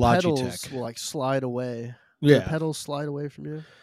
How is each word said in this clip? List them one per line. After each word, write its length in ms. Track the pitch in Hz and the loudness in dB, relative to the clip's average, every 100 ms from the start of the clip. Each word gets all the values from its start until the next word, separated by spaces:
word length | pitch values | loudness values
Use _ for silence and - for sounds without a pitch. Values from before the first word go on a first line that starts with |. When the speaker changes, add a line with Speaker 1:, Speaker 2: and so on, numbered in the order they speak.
| 120 120 185 | 4 6 4
Speaker 1:
Logitech. 120 | 143 | 0
Speaker 2:
pedals 300 | 127 - - | -2 -6 -8
will, 100 | 135 | -8
like, 160 | 120 113 | -8 -8
slide 460 | - 160 131 135 | -8 -4 0 0
away. 500 | 131 123 127 117 117 120 _ _ | -2 -4 -4 -6 -10 -14 _ _
Do 80 | 147 | 6
Speaker 1:
Yeah. 100 | 135 | 6
Speaker 2:
the 60 | 92 | 6
pedals 320 | 156 160 151 | -2 -4 -6
slide 300 | - 143 147 | -8 -8 -6
away 200 | 143 147 | -8 -8
from 160 | - 147 | -10 -12
you? 160 | 151 156 - | -12 -14 -20